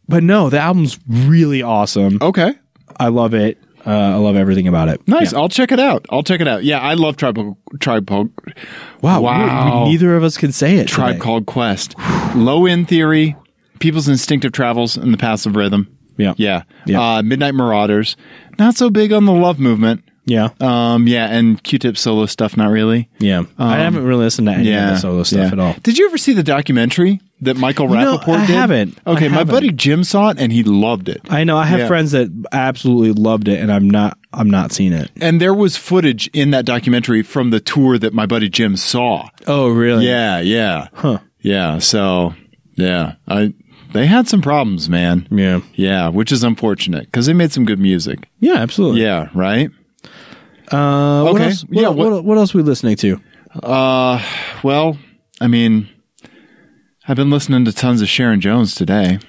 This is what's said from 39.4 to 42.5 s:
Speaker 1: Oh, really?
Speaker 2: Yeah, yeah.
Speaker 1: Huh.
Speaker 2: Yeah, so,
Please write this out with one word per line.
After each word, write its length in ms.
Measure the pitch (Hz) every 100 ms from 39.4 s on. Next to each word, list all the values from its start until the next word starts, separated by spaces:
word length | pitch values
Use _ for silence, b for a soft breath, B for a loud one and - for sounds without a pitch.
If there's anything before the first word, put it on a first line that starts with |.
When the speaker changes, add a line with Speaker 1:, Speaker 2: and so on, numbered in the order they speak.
| -
Speaker 1:
Oh, 220 | 143 131
really? 360 | 117 117 117 123
Speaker 2:
Yeah, 360 | 123 110 90
yeah. 480 | 87 113 107 80 69
Speaker 1:
Huh. 260 | - 151 107 - _
Speaker 2:
Yeah, 380 | 101 98 87 78
so, 560 | - 110 98 92 87 85 _